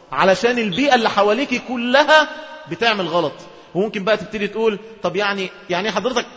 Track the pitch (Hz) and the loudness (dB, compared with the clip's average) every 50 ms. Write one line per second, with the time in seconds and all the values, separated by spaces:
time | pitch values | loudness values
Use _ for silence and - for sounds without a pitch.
0 | - - 131 139 170 190 185 185 226 240 247 240 220 208 165 226 277 285 254 240 | -16 -6 -2 2 4 4 4 4 2 0 0 0 -2 -2 0 0 2 2 2 2
1 | 220 196 - 208 214 208 214 247 285 - 247 240 - - 254 240 233 247 247 277 | 2 2 2 2 2 4 2 2 0 -2 -4 -4 -4 -6 -6 -4 0 2 4 4
2 | 302 294 311 311 294 294 - - - - - - - 143 165 - 226 233 214 202 | 6 6 6 6 6 4 -2 -12 -16 -16 -18 -16 -14 -12 -6 -2 0 0 0 0
3 | 175 160 165 175 160 139 - - - - - - - - - 170 208 220 - 208 | -2 -2 0 0 0 -2 -4 -8 -16 -20 -20 -20 -16 -6 -4 -2 -2 -2 -2 -2
4 | 185 226 208 190 180 - - 214 202 196 202 220 226 226 208 185 - - - - | 0 0 0 0 -2 -6 -6 -6 -6 -4 -2 -2 0 0 0 -2 -6 -14 -10 -6
5 | - 175 160 196 208 196 202 196 190 175 - - - - 170 175 196 220 180 208 | -6 -4 -2 -2 -2 -2 -2 -4 -6 -8 -10 -12 -8 -6 -4 -2 -2 -2 -2 -2
6 | 190 254 254 - - - - | -2 -2 -2 -4 -4 -6 -8